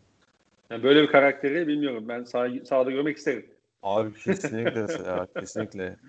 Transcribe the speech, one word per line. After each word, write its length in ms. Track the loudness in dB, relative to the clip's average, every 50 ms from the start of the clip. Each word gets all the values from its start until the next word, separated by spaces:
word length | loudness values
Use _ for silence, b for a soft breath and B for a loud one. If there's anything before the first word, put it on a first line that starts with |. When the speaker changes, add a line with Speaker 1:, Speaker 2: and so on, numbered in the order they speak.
| _ _ _ _ _ _ _ _ _ _ _ _ _ -12
Speaker 1:
Yani 120 | -6 0
böyle 200 | 4 6 8 8
bir 100 | 8 8
karakteri 540 | 8 6 6 6 4 2 -2 -2 0 0 0
bilmiyorum. 380 | 0 -2 -2 -2 -4 -4 -6 -8 -8
Ben 160 | -8 -8 -8
sağ-, 400 | -4 -2 -2 -2 -2 -4 -6 -4
sahada 260 | 0 0 2 2 2
görmek 260 | 0 -2 -2 -2 -4
isterim. 300 | -4 -4 -4 -4 -4 -6 -14 -20 _ _ _ _ _
Speaker 2:
Abi 320 | -4 -2 0 0 0 -2 -6
kesinlikle 680 | -6 -4 -4 -2 -2 -4 -6 -4 -4 -4 -2 -2 -4
ya, 460 | -4 -4 -6 -6 -6 -4 -4 -4 -6 -6 -8
Speaker 1:
<laughs> 60 | -12
Speaker 2:
kesinlikle. 560 | -12 -10 -8 -8 -8 -8 -8 -8 -8 -8 -10 -12 -14